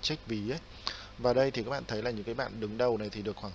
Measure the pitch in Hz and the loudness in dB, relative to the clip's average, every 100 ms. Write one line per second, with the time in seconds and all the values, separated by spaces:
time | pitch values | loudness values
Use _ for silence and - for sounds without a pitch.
0 | - 156 - 110 104 160 - - - - | -2 -2 -2 -2 -2 -4 -6 -10 -8 -8
1 | - - 120 123 135 131 110 139 - 110 | -12 0 4 6 6 4 -2 -2 -2 -2
2 | 120 110 104 117 123 107 107 113 123 113 | 0 -2 -2 -2 -2 -2 -2 4 4 4
3 | 104 107 104 98 104 | 0 -4 -4 -4 -8